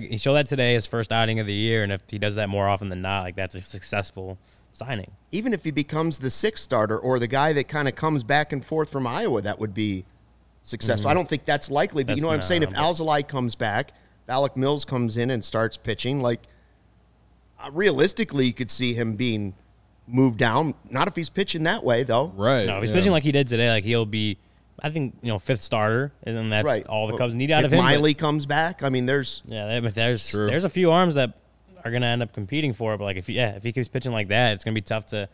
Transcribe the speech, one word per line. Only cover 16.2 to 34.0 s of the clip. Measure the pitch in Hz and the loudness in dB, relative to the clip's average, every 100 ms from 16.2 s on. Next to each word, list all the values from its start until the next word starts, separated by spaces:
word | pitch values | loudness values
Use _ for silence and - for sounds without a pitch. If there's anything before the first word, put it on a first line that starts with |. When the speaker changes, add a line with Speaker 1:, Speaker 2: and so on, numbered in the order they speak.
| 123 120 - _ _ _ _ _ _ _ _ _ _ - | 0 -2 -6 _ _ _ _ _ _ _ _ _ _ -18
Speaker 2:
uh, | 131 | -8
realistically, | 147 202 135 185 - 220 143 127 | 2 2 4 2 2 -2 2 2
you | |
could | 117 123 | 0 -4
see | - 127 | -2 0
him | 117 113 107 | 0 -2 0
being | 123 107 101 95 _ _ _ _ - | 0 0 -4 -8 _ _ _ _ -2
moved | 123 131 107 | 4 4 4
down. | 120 120 156 - - | 2 4 0 -4 -8
Not | 127 180 | -2 -2
if | 170 | -2
he's | 160 | -6
pitching | - 196 165 | -4 -2 0
that | 160 220 | 0 0
way, | - 120 | 2 2
though. | 127 117 160 98 | 2 0 0 0
Speaker 3:
Right, | 110 135 98 | 2 2 2
Speaker 1:
No, | 95 | 0
if | |
he's | 110 | 0
Speaker 3:
yeah. | 170 | 2
Speaker 1:
pitching | 196 | 4
like | 160 | 4
he | 147 | 4
did | 143 131 | 2 2
today, | 117 120 | 2 2
like, | 113 | 2
he'll | 101 117 107 | 2 0 0
be, | 110 107 98 _ _ _ - | 0 -2 -4 _ _ _ -8
I | 151 | -6
think, | 156 131 - | -4 -4 -6
you | 120 | -4
know, | 104 | -4
fifth | - 123 | -2 -2
starter, | - 113 107 117 143 - | 0 0 2 2 -2 -6
and | - 113 | -8 -4
then | 110 | 0
that's | 107 139 | 2 2
Speaker 2:
Right. | 110 - | 0 -2
Speaker 1:
all | 107 107 | -4 -2
the | |
Speaker 2:
Well, | 117 | -2
Speaker 1:
Cubs | 123 117 | -2 0
need | 139 | 2
out | 151 | 4
Speaker 2:
if | 139 | 6
Speaker 1:
of | |
him, | 160 | 6
but | |
Speaker 2:
Miley | 156 147 151 | 6 6 4
comes | 143 156 151 143 | 2 0 0 0
back, | 147 165 185 | 0 0 -2
I | 135 | -2
mean, | 127 123 | 0 2
there's | 139 127 - - | 0 0 -8 -10
Speaker 1:
Yeah, | 110 104 | -8 -4
there, | 120 | -2
but | 117 | -2
there's, | 101 117 117 - | 0 0 0 -2
Speaker 3:
True. | 104 104 | -2 0
Speaker 1:
there's | 139 | 0
a | 185 | 0
few | 185 175 | 2 4
arms | 170 180 143 | 6 4 2
that | 123 - _ _ _ - | 0 -4 _ _ _ -14
are | 117 | -4
gonna | 120 123 | 0 0
end | 120 | 0
up | 117 | -2
competing | - 98 147 151 | -6 -4 -2 -2
for | 104 113 | -2 -4
it, | 104 | -2
but, | |
like, | 101 95 | -4 -4
if | 87 | -4
he, | |
yeah, | 107 117 98 | -2 -2 -2
if | |
he | 110 | -6
keeps | 123 120 | -4 -4
pitching | - | -4